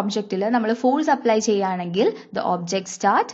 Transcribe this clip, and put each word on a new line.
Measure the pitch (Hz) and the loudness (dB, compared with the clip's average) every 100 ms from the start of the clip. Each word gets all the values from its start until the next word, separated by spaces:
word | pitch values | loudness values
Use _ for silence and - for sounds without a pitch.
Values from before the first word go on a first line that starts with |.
ഒബ്ജക്റ്റിൽ | 202 208 208 190 208 240 | 2 -2 -4 -2 0 0
നമ്മൾ | 220 240 | 0 0
ഫോഴ്സ് | 254 285 311 262 | 2 2 2 2
അപ്ലൈ | 233 220 220 | 2 2 2
ചെയ്യുകയാണെങ്കിൽ | 202 190 180 175 180 359 - - - | 0 0 -2 -2 0 0 -2 -8 -4
the | - 180 | -2 -2
object | 170 196 185 - | -2 -6 -6 -2
start | 196 240 480 | 2 2 0